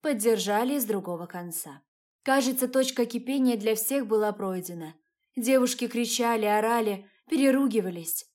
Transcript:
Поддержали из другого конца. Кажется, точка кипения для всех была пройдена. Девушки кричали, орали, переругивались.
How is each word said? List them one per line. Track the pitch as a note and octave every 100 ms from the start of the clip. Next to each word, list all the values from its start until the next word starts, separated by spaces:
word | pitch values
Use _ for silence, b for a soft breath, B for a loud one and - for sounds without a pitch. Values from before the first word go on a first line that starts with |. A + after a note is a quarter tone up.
Поддержали | D#4 B3 A3 A3 F#3 G#3 B3+
из | C#4+
другого | A3 G3+ F#3 F3 F3
конца. | F3+ F3 E3 D#3 C#3 _ _ _ _
Кажется, | - C4+ B3+ B3+ B3+
точка | C4 C4 - A#3
кипения | A#3+ - C#4 B3+ A#3
для | G#3+ A3
всех | - C#4 A3
была | A3 G#3+
пройдена. | G#3 G3 F#3 F3 E3+ D#3+ D#3+ _ _ _ -
Девушки | A3+ C4 B3 - A#3
кричали, | A#3 A#3 - A#3 A3+ G#3+
орали, | G#3+ A3 A#3 G#3+ G3 B B _
переругивались. | A#3+ C4+ C4+ C#4 G#3+ F#3 F3 E3 - -